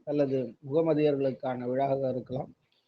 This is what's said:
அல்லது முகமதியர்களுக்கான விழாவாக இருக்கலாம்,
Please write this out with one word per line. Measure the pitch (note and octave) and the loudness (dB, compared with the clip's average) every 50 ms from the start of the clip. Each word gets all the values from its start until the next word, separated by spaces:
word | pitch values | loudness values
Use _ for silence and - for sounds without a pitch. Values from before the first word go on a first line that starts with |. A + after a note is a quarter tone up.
| - | -8
அல்லது | - D3 D3 C#3+ C3+ C3+ C3 B2+ A#2 A2 _ - C3+ | -4 0 0 2 2 2 0 -2 -4 -8 _ -8 -2
முகமதியர்களுக்கான | C3+ D#3+ E3 E3 D#3 D3 D3+ D3 C#3+ C3+ C3+ C3+ B2 - - C3 B2+ B2 | 0 2 2 4 4 4 4 2 2 2 0 0 -2 -2 -4 -4 -4 -4
விழாவாக | B2 B2 B2+ C3 C#3 C#3 C3+ C3+ C3+ C3 | -4 -2 -2 0 0 0 0 0 0 -2
இருக்கலாம், | B2+ B2+ G#2+ - B2+ C3 - - - _ _ _ _ _ _ | -2 -4 -6 -6 -6 -8 -8 -8 -14 _ _ _ _ _ _